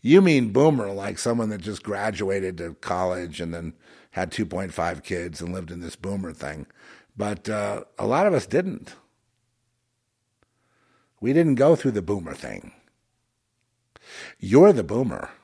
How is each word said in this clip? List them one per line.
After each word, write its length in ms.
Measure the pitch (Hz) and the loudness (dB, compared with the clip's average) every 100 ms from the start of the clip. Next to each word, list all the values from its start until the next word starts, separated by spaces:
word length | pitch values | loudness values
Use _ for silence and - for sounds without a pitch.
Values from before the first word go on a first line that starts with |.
| 113 | 8
You 160 | 170 | 8
mean 300 | 190 147 113 | 8 4 2
boomer 400 | 104 151 143 101 | 4 4 4 -2
like 260 | 98 101 98 | -6 -8 -4
someone 300 | 123 117 110 | -2 -2 -2
that 120 | 104 | -6
just 200 | 98 101 | -8 -10
graduated 760 | - 98 107 92 98 98 92 87 | -8 -4 -4 -4 -2 -2 -4 -6
to 160 | 85 78 | -10 -10
college 580 | - 90 92 90 87 80 | -6 -2 -2 -4 -8 -8
and 140 | 85 | -8
then 200 | 85 82 - _ - _ | -8 -10 -14 _ -20 _
had 220 | - 90 | -8 -6
two 120 | - 98 | -4 -4
point 280 | 87 95 | -4 -8
five 280 | 80 85 76 | -4 -4 -6
kids 380 | - 90 87 78 | -8 -8 -8 -10
and 140 | 87 | -8
lived 180 | 92 82 | -8 -10
in 80 | 85 | -12
this 160 | 85 - | -14 -12
boomer 380 | 98 98 90 | -8 -8 -10
thing. 320 | 76 71 76 - _ - - _ - | -10 -12 -12 -16 _ -20 -20 _ -6
But, 320 | 104 98 - | -6 -6 -6
uh, 360 | 107 104 - - - | -4 -4 -6 -12 -6
a 80 | 107 | 0
lot 180 | 131 202 | 2 4
of 80 | |
us 120 | 156 - | 2 0
didn't. 500 | 143 185 143 - - _ _ _ _ _ _ _ _ _ _ _ _ _ _ _ _ _ _ _ _ _ _ | -2 -2 -8 -14 -20 _ _ _ _ _ _ _ _ _ _ _ _ _ _ _ _ _ _ _ _ _ _
We 140 | 110 | 2
didn't 220 | 143 165 123 | 4 4 4
go 200 | 139 165 | 4 4
through 160 | 135 | 2
the 100 | 104 | -2
boomer 320 | 85 101 80 | -2 -4 -4
thing. 380 | 69 65 50 - _ _ _ _ _ _ _ _ _ _ _ _ _ - - - - | -12 -12 -14 -16 _ _ _ _ _ _ _ _ _ _ _ _ _ -20 -20 -18 -14
You're 340 | 92 120 196 | 4 8 8
the 100 | 147 | 8
boomer. 460 | 82 113 127 57 - - | 2 -2 -2 -4 -10 -16